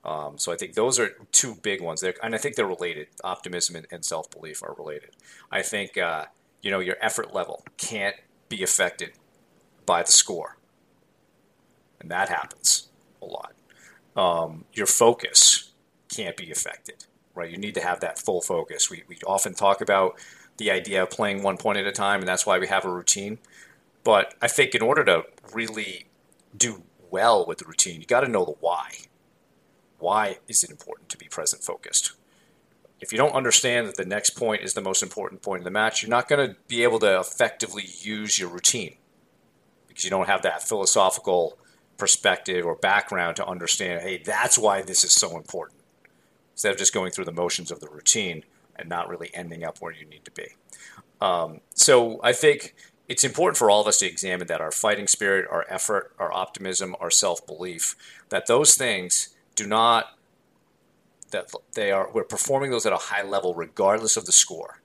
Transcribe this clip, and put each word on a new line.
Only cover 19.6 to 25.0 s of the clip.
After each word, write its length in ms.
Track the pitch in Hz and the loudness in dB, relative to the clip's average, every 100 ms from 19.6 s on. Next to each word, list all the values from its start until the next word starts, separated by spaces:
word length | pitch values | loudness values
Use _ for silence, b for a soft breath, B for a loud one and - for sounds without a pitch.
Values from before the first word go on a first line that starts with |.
| 101 98 | 2 4
about 340 | 104 98 92 - B B B - | 2 2 2 -2 B B B -6
the 160 | 104 | -2
idea 320 | 95 95 95 | -2 0 -2
of 60 | 92 | -2
playing 340 | - 104 98 | -2 -2 0
one 140 | 98 92 | -2 -2
point 200 | 110 101 | -2 0
at 80 | 98 | -2
a 60 | |
time, 300 | 101 101 101 | 0 0 0
and 60 | 92 | 0
that's 180 | 92 - | -2 2
why 120 | 92 | 0
we 100 | 92 | 2
have 180 | 98 92 | 0 0
a 40 | |
routine. 480 | 90 - 101 101 110 B B B B _ _ 110 | -4 -2 -2 -2 -10 B B B B _ _ 4
But 280 | 104 95 - | 4 4 -2
I 60 | 120 | -2
think 280 | - - - | 2 2 2
in 60 | |
order 220 | 127 147 | 2 4